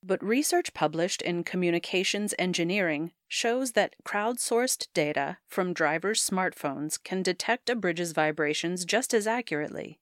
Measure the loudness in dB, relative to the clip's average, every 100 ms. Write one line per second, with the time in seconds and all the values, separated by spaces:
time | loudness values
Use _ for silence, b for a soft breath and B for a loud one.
0 | -2 -2 2 2 4 2 0 0 0 2
1 | -2 -2 -2 -2 -2 0 2 2 0 0
2 | 0 0 -2 0 0 2 0 2 2 0
3 | -4 _ _ -2 0 0 0 2 0 _
4 | -4 -2 0 -2 0 2 2 -2 -2 0
5 | 0 0 -2 -6 _ -2 -2 2 2 2
6 | 0 0 0 2 0 -2 -4 -4 -4 -6
7 | -4 -2 0 -2 0 -2 0 0 0 -2
8 | -2 2 0 2 0 0 -2 -4 0 0
9 | 2 0 2 -2 -2 -4 -4 -6 -10 -14